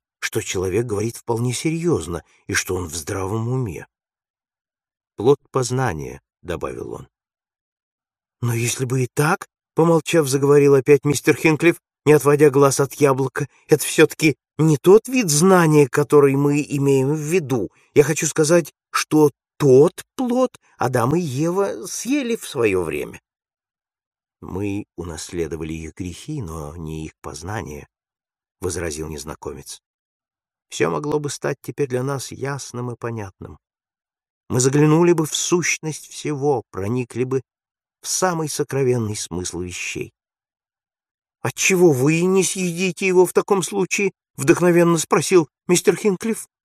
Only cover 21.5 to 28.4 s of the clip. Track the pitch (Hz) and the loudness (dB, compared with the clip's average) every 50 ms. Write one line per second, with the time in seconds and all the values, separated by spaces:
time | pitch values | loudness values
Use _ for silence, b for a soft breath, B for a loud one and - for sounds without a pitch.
21.5 | 180 196 196 202 - 220 214 180 - - - 233 285 294 247 233 233 - - - | -2 -2 -4 -4 -6 -10 -12 -12 -12 -10 -6 -4 -4 -4 -4 -6 -6 -8 -10 -8
22.5 | - 135 117 104 92 92 85 78 73 69 62 58 - - _ _ _ _ _ _ | -4 -2 0 0 0 0 -2 -4 -6 -8 -8 -10 -14 -20 _ _ _ _ _ _
23.5 | _ _ _ _ _ _ _ _ _ _ _ _ _ _ _ _ _ _ - - | _ _ _ _ _ _ _ _ _ _ _ _ _ _ _ _ _ _ -16 -12
24.5 | 85 95 104 101 98 104 - - _ - 82 85 80 76 - - 95 85 82 73 | -8 -6 -6 -6 -6 -6 -8 -12 _ -14 -12 -12 -12 -12 -14 -10 -8 -6 -6 -6
25.5 | 85 78 82 78 80 80 80 78 - - 92 90 85 - - 147 156 143 101 80 | -6 -8 -8 -10 -10 -10 -12 -14 -12 -12 -12 -12 -12 -14 -14 -12 -10 -10 -10 -10
26.5 | 80 80 73 73 80 87 80 78 78 78 78 78 - _ - - - - 80 95 | -10 -12 -12 -12 -12 -12 -12 -10 -10 -10 -12 -14 -16 _ -18 -16 -16 -14 -12 -10
27.5 | 107 110 - - 73 69 - _ _ _ _ _ _ _ _ _ _ _ | -10 -10 -10 -12 -14 -16 -18 _ _ _ _ _ _ _ _ _ _ _